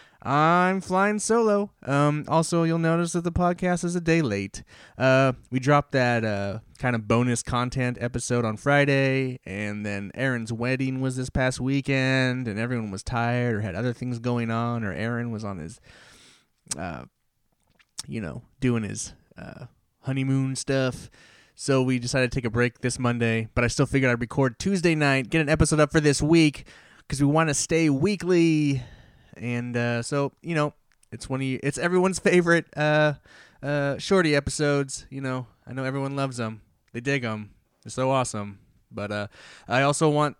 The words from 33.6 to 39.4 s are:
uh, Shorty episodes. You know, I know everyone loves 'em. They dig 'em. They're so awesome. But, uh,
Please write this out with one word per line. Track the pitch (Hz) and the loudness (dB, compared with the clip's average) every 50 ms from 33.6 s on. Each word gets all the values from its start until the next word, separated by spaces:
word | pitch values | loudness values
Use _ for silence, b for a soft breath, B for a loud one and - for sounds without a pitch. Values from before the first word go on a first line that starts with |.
| - | -6
uh, | 135 147 147 143 139 139 95 | -4 -4 -2 -2 -2 -4 -6
Shorty | - - 196 190 175 156 147 | -2 0 2 2 4 4 2
episodes. | 143 143 - - - 151 143 143 143 139 135 - - - - | 2 0 0 -4 0 0 2 2 0 0 -4 -8 -14 -14 -14
You | 139 135 | -14 -10
know, | 135 131 127 127 127 120 _ _ _ | -6 -6 -6 -6 -8 -10 _ _ _
I | - | -14
know | 123 131 131 | -10 -6 -6
everyone | 131 131 139 135 135 139 139 | -4 -4 -4 -4 -4 -4 -4
loves | 139 135 127 117 | -4 -4 -4 -4
'em. | 117 110 110 107 - _ _ _ _ _ | -6 -6 -6 -10 -16 _ _ _ _ _
They | _ 117 | _ -6
dig | 120 135 139 139 123 | -4 -2 -2 -2 -2
'em. | 113 110 107 107 104 - _ _ _ _ _ _ | -4 -6 -6 -8 -12 -16 _ _ _ _ _ _
They're | 113 | -12
so | - - 131 131 | -6 -2 0 2
awesome. | 135 135 127 - - 107 101 101 101 98 _ _ _ _ _ _ | 2 2 0 -2 -4 -8 -8 -8 -12 -16 _ _ _ _ _ _
But, | - 107 104 101 104 | -10 -10 -8 -6 -4
uh, | 104 104 98 B B | -6 -6 -8 B B